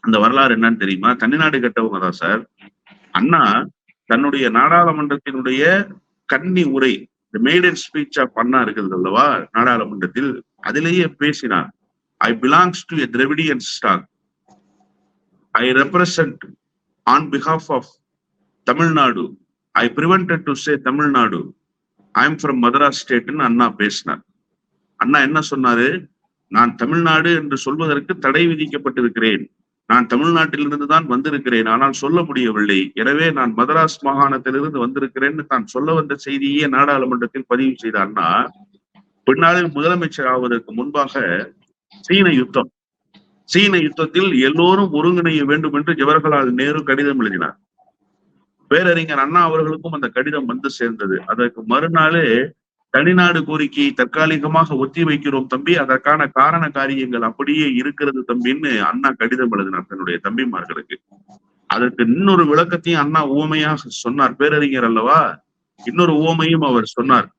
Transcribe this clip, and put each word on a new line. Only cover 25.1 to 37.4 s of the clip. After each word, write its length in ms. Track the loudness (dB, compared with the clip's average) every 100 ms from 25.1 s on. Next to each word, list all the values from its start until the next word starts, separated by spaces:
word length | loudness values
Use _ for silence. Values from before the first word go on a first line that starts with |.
| 2
என்ன 200 | 2 0 -4
சொன்னாரு? 400 | -2 0 2 0 -2 -10 _ _ _ _
"நான் 200 | 0 0 0
தமிழ்நாடு 540 | -2 0 2 2 2
என்று 220 | 0 -2 -6
சொல்வதற்கு 540 | -4 -4 -2 -2 -4 -4
தடை 280 | -2 2 0
விதிக்கப்பட்டிருக்கிறேன், 1000 | 0 -4 -4 -6 -2 -2 0 0 0 -6 _ _ _ _
நான் 180 | 2 2
தமிழ்நாட்டிலிருந்து 800 | 0 2 2 0 -2 -4 -4 0
தான் 200 | 0 2
வந்திருக்கிறேன், 600 | -2 -2 -4 0 0 2
ஆனால் 280 | 2 0 -2
சொல்ல 160 | 0 0
முடியவில்லை, 560 | 0 -2 -2 0 2 2 0
எனவே 320 | -2 0 2 0
நான் 220 | 0 -2
மதராஸ் 440 | 0 0 2 0 0
மாகாணத்திலிருந்து 760 | -4 2 2 0 -2 -2 -4 -4
வந்திருக்கிறேன்னு" 640 | -4 -4 -6 -2 -4 -4 -4
தான் 200 | -4 -2
சொல்ல 220 | -4 0
வந்த 220 | 0 -2 -8
செய்தியே 520 | -6 -4 -2 0 0
நாடாளுமன்றத்தில் 800 | 2 2 2 0 -2 -4 -8